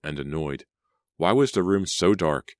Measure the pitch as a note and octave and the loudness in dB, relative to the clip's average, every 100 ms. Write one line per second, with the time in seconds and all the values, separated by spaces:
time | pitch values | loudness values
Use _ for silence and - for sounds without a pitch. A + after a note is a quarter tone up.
0 | D2+ D2 C#2+ D#2 D2+ C#2 - _ _ _ | -12 -10 -8 -6 -6 -8 -12 _ _ _
1 | _ - E2+ A#2+ C#3 - F2+ G2 F#2 - | _ -4 2 4 2 2 0 0 0 0
2 | F2+ G2+ E2 C#2+ - | 2 2 2 -2 -6